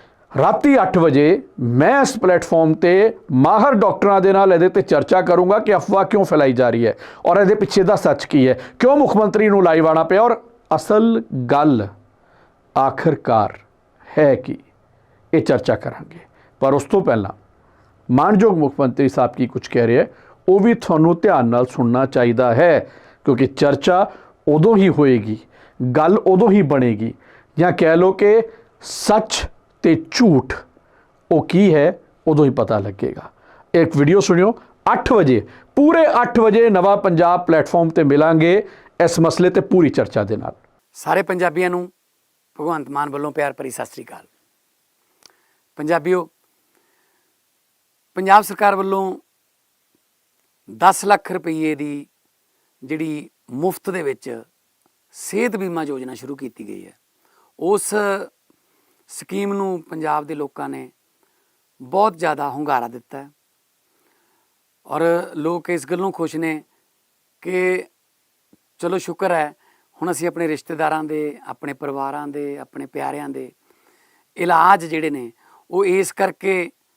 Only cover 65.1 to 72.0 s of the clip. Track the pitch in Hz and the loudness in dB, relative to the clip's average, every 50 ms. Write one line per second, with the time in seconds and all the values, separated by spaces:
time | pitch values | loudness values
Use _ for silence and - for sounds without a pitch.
65.1 | 170 170 165 - - 165 147 160 170 175 165 - 175 165 131 131 175 175 190 196 | 0 0 -2 -8 -10 -8 -6 -6 -6 -6 -6 -6 -8 -8 -6 -8 -8 -6 -6 -6
66.1 | 180 - 165 156 - 156 165 160 156 151 - _ _ _ _ _ _ _ _ _ | -6 -6 -8 -8 -6 -6 -6 -6 -6 -8 -12 _ _ _ _ _ _ _ _ _
67.1 | _ _ _ _ _ _ - 170 185 185 185 185 185 180 - - _ _ _ _ | _ _ _ _ _ _ -14 -8 -6 -4 -2 -2 -4 -4 -6 -12 _ _ _ _
68.1 | _ _ _ _ _ _ _ _ _ _ _ _ _ - - 170 180 185 180 - | _ _ _ _ _ _ _ _ _ _ _ _ _ -10 -8 -6 -6 -6 -8 -10
69.1 | 170 - 190 185 175 165 151 147 156 _ _ _ _ _ _ _ _ - 156 180 | -10 -6 -4 -2 -2 -2 -4 -6 -10 _ _ _ _ _ _ _ _ -12 -8 -8
70.1 | 170 139 160 175 156 165 170 160 151 135 - - 170 151 160 151 156 156 156 151 | -8 -6 -6 -8 -6 -6 -6 -6 -6 -8 -8 -12 -8 -6 -4 -4 -4 -4 -6 -6
71.1 | 156 151 151 147 147 - - - 127 _ - 143 139 135 151 143 135 139 | -8 -6 -6 -8 -10 -12 -18 -20 -20 _ -14 -14 -14 -12 -10 -10 -8 -8